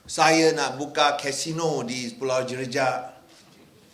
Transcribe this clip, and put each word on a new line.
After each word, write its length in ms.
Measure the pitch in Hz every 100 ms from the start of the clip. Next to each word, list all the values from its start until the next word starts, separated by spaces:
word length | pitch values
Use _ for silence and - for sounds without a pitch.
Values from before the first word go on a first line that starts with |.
| -
Saya 480 | - 160 160 160 147
nak 240 | 135 127
buka 400 | 143 151 147 143
kasino 640 | 139 139 160 160 165 139
di 320 | 117 127 120 110
Pulau 320 | 131 127 120
Jerejak. 640 | 127 120 135 131 - - - - - _ - - _ _